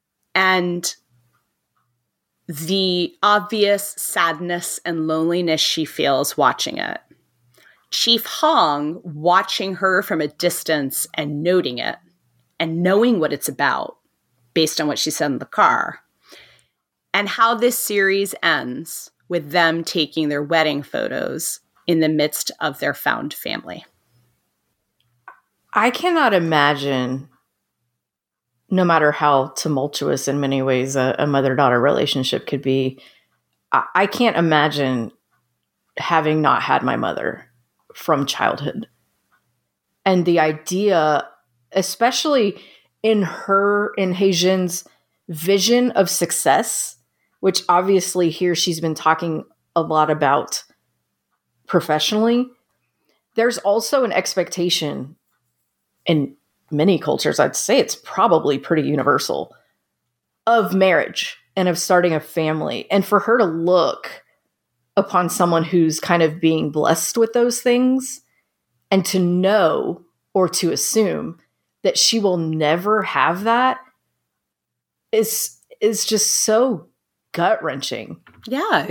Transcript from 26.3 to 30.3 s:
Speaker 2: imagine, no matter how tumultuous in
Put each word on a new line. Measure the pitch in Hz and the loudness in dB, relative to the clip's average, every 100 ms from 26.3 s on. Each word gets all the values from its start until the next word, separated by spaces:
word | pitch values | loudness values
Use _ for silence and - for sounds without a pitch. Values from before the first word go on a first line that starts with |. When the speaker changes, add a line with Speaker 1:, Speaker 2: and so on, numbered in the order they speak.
Speaker 2:
imagine, | 196 165 156 143 143 139 131 127 131 139 _ _ _ _ _ _ _ _ _ _ _ _ _ - | 2 2 4 4 2 -2 -2 -2 -4 -10 _ _ _ _ _ _ _ _ _ _ _ _ _ -4
no | 185 | 0
matter | 180 165 151 | 4 4 4
how | 147 147 139 135 | 2 4 4 2
tumultuous | - 160 143 143 - 147 139 | -4 -2 -2 -2 -4 -2 -2
in | - | 0